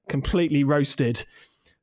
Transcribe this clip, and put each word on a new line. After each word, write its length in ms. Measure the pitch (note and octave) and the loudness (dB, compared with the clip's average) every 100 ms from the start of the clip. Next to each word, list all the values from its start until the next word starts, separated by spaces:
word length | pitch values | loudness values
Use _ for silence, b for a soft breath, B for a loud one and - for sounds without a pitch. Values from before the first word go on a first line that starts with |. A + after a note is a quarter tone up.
| - | -8
completely 560 | C#3+ - F3+ E3+ C#3+ | -6 -2 0 2 2
roasted 600 | C#3 D3 C#3 - B2 A#2 - b b b b b | 2 2 0 0 -2 -2 -8 b b b b b